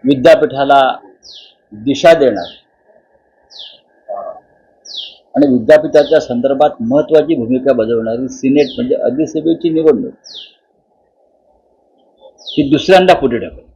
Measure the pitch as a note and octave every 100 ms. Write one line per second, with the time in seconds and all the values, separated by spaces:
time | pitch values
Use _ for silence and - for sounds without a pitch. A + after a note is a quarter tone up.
0 | B2+ C#3 D#3 D#3 D3+ C3+ C#3 C#3 C3 A#2+
1 | - _ - - - _ _ G#2 A#2 -
2 | E3+ E3 C3+ G#2 E2+ - _ _ _ _
3 | _ _ _ _ _ - C6+ C6+ _ _
4 | - - - - _ _ _ _ - -
5 | - - _ B2+ C#3+ B2 A2 D3+ D#3 D3+
6 | C#3+ D#3 A#2+ A#2+ C3+ C3+ D3 - A#2 C#3
7 | - D#3 D3 D#3 A#2 B2+ C3 B2 A2 A#2
8 | A2+ A#2 C3 - C3+ C#3+ C#3+ - B2 C#3
9 | - B2+ D#3 D#3+ D#3 D#3+ E3+ D#3+ D#3 C#3
10 | - - _ - - _ _ _ _ _
11 | _ _ _ _ _ _ _ _ _ _
12 | _ _ - _ - - C#3+ C#3+ - F#3
13 | F#3 - C3+ A#2 - - _